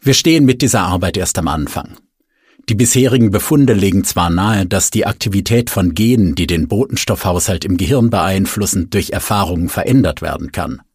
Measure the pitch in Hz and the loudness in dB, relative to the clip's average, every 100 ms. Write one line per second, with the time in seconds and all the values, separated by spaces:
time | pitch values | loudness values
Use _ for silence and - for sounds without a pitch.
0 | - 135 180 160 139 123 135 113 92 90 | 2 2 4 4 4 4 2 0 0 -2
1 | 90 95 90 - 78 78 71 - 71 - | -2 -2 -4 -2 -4 -4 -4 -8 -12 -20
2 | _ _ _ _ _ _ - 104 117 - | _ _ _ _ _ _ -6 0 2 4
3 | 127 123 113 101 - 151 135 104 98 98 | 2 4 2 2 0 2 4 4 2 2
4 | 95 - 87 85 101 110 92 98 - 110 | 0 -2 0 0 2 0 0 0 0 0
5 | 104 - - 98 - 120 120 - 92 82 | -2 -2 -2 -2 0 0 0 0 -2 2
6 | 110 123 95 69 82 87 - 101 135 - | 2 4 2 0 -2 -2 -2 -2 -2 -4
7 | - 101 101 90 - 92 - 90 90 135 | -4 -2 0 -2 -2 -4 -2 -2 0 2
8 | 117 101 85 95 98 - 101 98 87 101 | 2 2 0 0 -2 -2 -2 -2 -2 -2
9 | 87 98 - 104 95 87 85 - - 135 | -2 -6 -2 -2 -2 -2 -4 -4 0 2
10 | 95 73 80 73 71 - - - _ | 2 -2 -6 -8 -8 -8 -8 -8 _